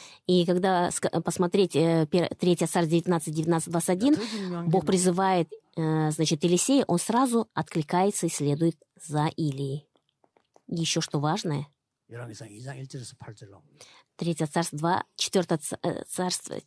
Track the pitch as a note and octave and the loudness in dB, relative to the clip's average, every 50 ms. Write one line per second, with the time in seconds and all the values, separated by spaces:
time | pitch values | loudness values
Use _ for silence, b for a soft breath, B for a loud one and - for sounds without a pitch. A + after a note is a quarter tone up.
0 | B B B B _ - F3+ F3+ E3+ F3+ F3 F3+ F#3+ G3 F#3 F3 F3 - - - | B B B B _ 0 2 2 2 2 2 2 2 2 2 2 2 0 0 -2
1 | - - - E3+ E3 F#3 - - F3+ F3 - G3 G3 F3 - C#3 E3 E3 E3 E3 | -4 -2 -2 -2 -2 -2 0 0 0 2 4 2 2 2 2 2 4 4 4 2
2 | D#3+ D3+ - F3+ D#3+ - - - - F3+ F3 - E3+ E3 - F#3+ E3+ D3+ E3 E3+ | 2 2 2 0 0 0 -2 0 2 2 4 2 2 0 2 0 2 2 2 2
3 | D#3+ F3+ F3 E3 - D#3+ D3+ D#3+ D#3 E3 E3+ D#3+ D#3 E3+ E3 E3+ - - F3+ F#3 | 2 2 0 0 -2 -2 -4 -2 0 2 2 0 0 0 -2 -2 0 0 0 2
4 | A3+ C#4+ D4+ G3+ A3 A3 A3 G#3 G3 F3+ F3 E3+ E3+ E3+ E3 F#3+ - - F#3+ F3+ | 4 4 4 2 0 -4 -6 -6 -6 -6 -6 -4 -2 0 0 2 2 2 2 4
5 | F3+ F3+ E3+ F#3 F#3+ F#3+ F#3+ F3+ D#3+ - - - _ _ _ E3+ D#3+ D#3 D#3 D#3 | 4 2 2 4 2 2 2 2 0 -2 -6 -12 _ _ _ -2 0 0 2 2
6 | D#3 D3+ D3+ - D#3+ - E3 D3 - E3+ F3+ F3 - - C4+ C#4 - - F3 E3+ | 2 0 0 0 0 0 0 2 2 2 2 2 4 4 2 2 4 2 0 0
7 | - - G#3+ A#3+ C4+ B3+ A#3+ A#3 G#3+ - _ G3 E3 - - E3+ D3 - - F3+ | 0 0 2 2 2 2 2 0 -2 -2 _ -4 -4 -2 -2 -4 -2 0 0 2
8 | F#3+ G3+ G3+ - F#3 E3 - - D3 C#3+ C#3+ D3 E3 E3+ D#3+ - _ _ _ _ | 2 2 0 0 -2 -2 -2 -2 0 0 0 2 2 0 0 -2 _ _ _ _
9 | - - D3 D3+ D3+ D#3+ - - D#3+ D3 C3 C3+ C#3+ C3+ C3+ D3+ - _ _ _ | -12 -4 -2 0 0 0 0 -2 -2 -4 -2 -4 -6 -6 -8 -10 -12 _ _ _
10 | _ _ _ _ _ _ _ _ _ _ _ _ _ - - E3 E3 - - E3 | _ _ _ _ _ _ _ _ _ _ _ _ _ -8 -4 -2 -2 0 0 -2
11 | - - - D3 C#3+ D3+ D#3 D#3 - F3+ D3 C#3+ D3 - _ _ _ _ _ _ | -2 -2 -2 0 0 0 0 0 -2 -4 -4 -4 -6 -10 _ _ _ _ _ _
12 | _ _ A2+ A#2+ B2 A#2 G#2 - A#2 G#2 G2+ G#2+ B2+ C#3 C3+ C3 C3+ C3+ - C3+ | _ _ -16 -14 -14 -14 -14 -16 -16 -18 -18 -16 -14 -14 -14 -14 -14 -14 -14 -14
13 | A#2 - - - - A#2+ A2 - - G2 G2 F#2 _ _ _ B B B B B | -14 -16 -18 -18 -18 -18 -18 -18 -20 -20 -20 -20 _ _ _ B B B B B
14 | B _ _ - E3 E3+ E3 - D#3+ D3+ - F3 E3+ - - D3 D#3 E3+ F#3 G3+ | B _ _ -6 -4 -4 -2 -2 -4 -2 -2 -2 -2 -2 -4 -4 0 0 0 0
15 | - - _ - - - - G3 E3+ - E3+ D3+ - - - - - E3+ - - | -2 -6 _ -8 -4 0 0 0 2 0 -2 -4 -4 -6 -8 -6 -4 -4 -4 -6
16 | - - - - F3+ F3+ F3 - - - - - - | -8 -8 -6 -4 -4 -4 -4 -6 -8 -10 -12 -12 -14